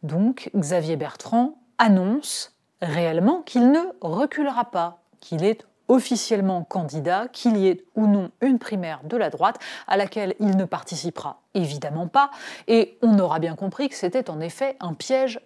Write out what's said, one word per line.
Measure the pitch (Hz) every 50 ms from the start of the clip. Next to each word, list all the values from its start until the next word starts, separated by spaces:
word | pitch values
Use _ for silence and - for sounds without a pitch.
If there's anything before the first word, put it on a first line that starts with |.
| -
donc, | 151 147 170 202 233 262 - - - -
Xavier | 202 165 143 180 175 156 156 165 143
Bertrand | 151 147 - - - - - 233 247 277 - _ _ _ _ -
annonce | 240 226 196 185 180 190 226 294 294 - - - - - _ _ _ _ _ _
réellement | - 165 147 170 170 165 160 170 180 233 330 370 311
qu'il | - - 247 240 254
ne | 285 320 349 370 359 -
reculera | - 170 160 202 269 - - 302 302 277 254 240 233
pas, | 233 - 185 170 170 170 _ _ _ _ _
qu'il | - - 175 156 165
est | 202 226 226 - _ _ _ _ -
officiellement | 247 262 233 - 254 214 - - 226 202 190 190 190 175 165
candidat, | _ - 190 170 147 135 156 139 165 175 190 226 247
qu'il | - - - 240 220
y | 208 190 190
ait | 180 180 - _ _
ou | 220 220 208
non | 202 202 185 - _ _
une | 233 269 262 226
primaire | - - 220 196 175 165 156 135 135
de | 151 196
la | 240 208 156
droite, | 139 - 170 202 240 - - - - - - -
à | 190
laquelle | 196 202 190 - 220 208 185 185 -
il | 208 202 190 190
ne | 190
participera | 170 - 170 - - - 147 - 175 - - - 143 - _ _ _ _
évidemment | 202 175 147 143 143 - 151 147 160 175 170
pas, | _ 269 277 277 - - - - - - - -
et | 226 226 214 - - _
on | - 233 214 202
aura | 185 170 151 160
bien | 156 165 160
compris | - 196 190 - - 285 269
que | -
c'était | - - 180 180 - - -
en | 160 151
effet | 160 170 - - 269 269 269 269
un | - 175 160
piège | - - - 262 262 269 262 226 233 _